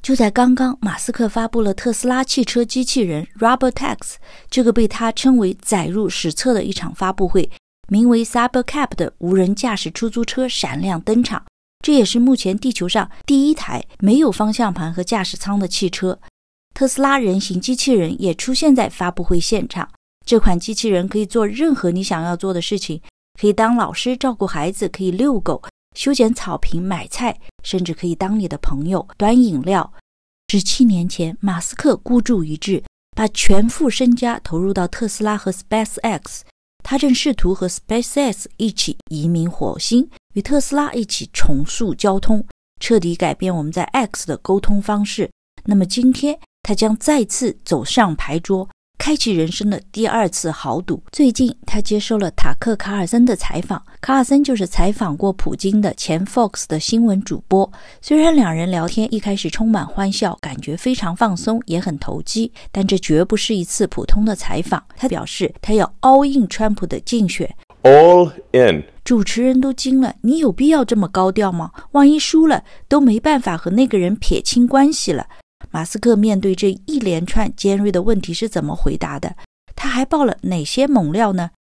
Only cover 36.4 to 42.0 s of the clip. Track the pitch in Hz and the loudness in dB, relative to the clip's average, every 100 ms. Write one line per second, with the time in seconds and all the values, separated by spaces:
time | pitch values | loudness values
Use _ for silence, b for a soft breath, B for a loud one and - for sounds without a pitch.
36.4 | - _ _ _ - 269 285 247 - 233 | -18 _ _ _ -4 0 2 2 0 2
37.4 | 180 190 185 - - 220 240 277 277 196 | 2 2 -4 -8 -4 -4 -2 -2 -2 -4
38.4 | - - 220 - - - - 156 160 170 | -12 -6 -4 -2 -6 -6 -10 -6 -2 0
39.4 | 170 - 120 - - 240 269 b _ 202 | -2 -4 -6 -4 0 0 0 b _ -8
40.4 | - 294 - 277 294 240 202 - - - | 0 0 2 -2 -2 -4 -6 -8 -8 4
41.4 | - 135 151 - 214 - | 6 6 2 -2 -4 0